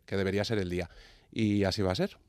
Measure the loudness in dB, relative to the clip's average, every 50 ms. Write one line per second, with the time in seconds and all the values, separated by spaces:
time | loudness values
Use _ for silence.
0 | -10 -6 -4 -2 0 0 0 0 0 0 0 -2 -2 -2 -2 -4 -4 -6 -10 -20
1 | -20 -20 -20 -20 _ _ -4 0 2 2 2 2 2 2 2 0 0 0 0 0
2 | -2 -4 -6 -10 _